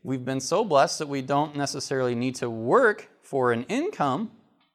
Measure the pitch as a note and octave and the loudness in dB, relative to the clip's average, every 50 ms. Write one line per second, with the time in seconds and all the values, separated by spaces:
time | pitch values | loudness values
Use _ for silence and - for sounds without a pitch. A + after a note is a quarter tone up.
0 | - B2+ C3+ B2+ B2+ C3 C3+ C3+ C3 - E3 G3 A#3 G3 D3 C3+ D#3 E3 - - | -6 -6 -6 -4 -4 -4 -4 -4 -2 0 0 0 2 4 6 6 6 4 2 -6
1 | D#3 C#3+ C#3+ C#3 C3 C3 C#3+ C#3+ D3+ D#3 D3 C#3 C#3+ - - C#3 - - C#3 C3 | -6 -6 -4 -6 -2 0 0 0 0 0 -2 -4 -4 -4 -4 -8 -4 -4 -2 0
2 | B2+ B2 B2 A#2 B2+ C3 B2+ - C3 A#2+ A2+ A2 A2+ B2 F3+ A#3 B3+ G#3+ G#3 - | 0 0 0 0 -2 -2 -4 -4 -6 -6 -4 -4 0 4 4 6 6 4 2 0
3 | - - _ _ _ - - C3+ B2 B2 A#2 A#2 C3 - G3+ C4+ E4+ G#4 - - | -8 -20 _ _ _ -4 -2 2 2 2 2 2 0 -4 -4 -4 -4 -4 -2 -2
4 | D3 C#3 B2+ F3+ A3+ G#3+ - _ _ _ _ _ _ _ _ | 0 0 0 -2 -4 -8 -12 _ _ _ _ _ _ _ _